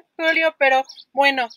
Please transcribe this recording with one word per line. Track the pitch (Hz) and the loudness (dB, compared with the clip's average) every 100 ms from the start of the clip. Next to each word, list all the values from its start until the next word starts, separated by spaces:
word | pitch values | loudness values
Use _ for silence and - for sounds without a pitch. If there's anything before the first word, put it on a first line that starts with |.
| - - | -12 -6
Julio, | 320 320 320 - | -4 0 -2 0
pero | 269 262 269 - - | 0 0 -2 -12 -8
bueno, | 262 277 269 233 | -2 0 0 -6